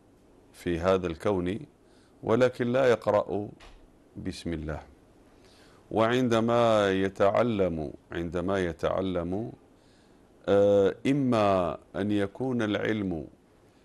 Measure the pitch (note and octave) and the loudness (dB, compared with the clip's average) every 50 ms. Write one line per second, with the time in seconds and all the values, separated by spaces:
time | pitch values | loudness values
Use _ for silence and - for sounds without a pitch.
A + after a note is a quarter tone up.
0 | _ _ _ _ _ _ _ _ _ _ - - - F2 F2 E2 E2 F#2 F#2+ F#2+ | _ _ _ _ _ _ _ _ _ _ -18 -10 -6 -4 -4 0 2 2 2 2
1 | F2+ F2 E2 - - G#2 G#2 F#2 F2 F2+ F#2 - - - _ _ _ _ _ _ | 0 -2 -6 -4 -2 -2 0 0 -2 -4 -6 -8 -10 -16 _ _ _ _ _ _
2 | _ _ _ - - G#2 A2 A#2 B2+ B2 B2 - B2+ A#2+ A#2+ C3 C3+ B2+ A#2 G#2+ | _ _ _ -10 -4 -2 0 2 2 2 0 -2 -4 -2 0 2 2 2 2 2
3 | - G#2+ G#2 G#2 - - E2 G2+ G#2 - - - - - - - - - _ _ | 2 2 2 2 2 0 -4 -6 -6 -8 -12 -18 -20 -20 -20 -20 -20 -20 _ _
4 | _ _ - - F2 F#2 F2+ - - F2 E2 D#2 D#2 D#2 D2+ C#2+ - - - _ | _ _ -16 -12 -10 -10 -10 -10 -8 -8 -8 -8 -8 -8 -10 -10 -12 -18 -20 _
5 | _ _ _ _ _ _ _ - - - - - - - - - _ - - G2+ | _ _ _ _ _ _ _ -20 -20 -20 -20 -20 -20 -20 -20 -20 _ -4 0 0
6 | A2 A2+ A#2+ B2+ C3 B2 A#2 A2+ A2 A#2 A#2 A#2+ A#2+ A#2 A2 G#2+ G#2 G2 F#2+ F#2+ | 2 2 2 2 2 2 2 2 2 2 2 4 4 4 4 4 4 2 2 2
7 | F#2+ G2 F#2+ - G2+ G2 G2+ G#2+ A#2+ B2 A2+ G2+ F#2+ F2+ E2 D#2+ D2+ C#2 - - | 0 -2 0 2 2 4 4 2 0 0 2 0 0 0 -2 -4 -6 -8 -10 -14
8 | _ - - F2 E2+ E2+ D#2+ F2+ E2 F#2 G2 G2 F#2 E2+ E2 - - D#2+ - F2 | _ -12 -8 -8 -6 -6 -4 -4 -4 -2 0 0 0 -2 -4 -2 -2 -2 -2 0
9 | F#2+ F#2+ F2+ F2 E2+ E2+ F2+ G2+ A#2 B2+ - - _ _ _ _ _ _ _ _ | -2 -2 -4 -4 -4 -4 -6 -6 -6 -8 -12 -16 _ _ _ _ _ _ _ _
10 | _ _ _ _ _ _ _ _ - - G2+ G2+ G2+ G2+ G2+ G2+ G2 F#2+ - - | _ _ _ _ _ _ _ _ -2 2 4 4 6 6 6 4 4 2 0 -2
11 | - - C#3 D3 C#3 B2+ A#2+ A2 G#2+ G2+ G2 F#2 F2+ E2 B1+ - - _ - E2 | -2 -2 0 0 0 2 2 2 2 4 2 2 0 -2 -4 -8 -12 _ -8 -4
12 | G2+ G#2 G#2 G#2 G2+ F#2+ - - B2+ C3 B2+ A#2+ A2+ G#2 G2+ F#2+ - A2 A2 A2 | -2 -2 0 0 -2 -2 -6 -6 -6 -4 -2 -2 -2 0 -2 -2 0 -2 -2 -2
13 | G2+ F#2 F2 D#2+ C#2+ - - - _ _ _ _ _ _ _ _ | -2 -4 -4 -6 -8 -12 -16 -20 _ _ _ _ _ _ _ _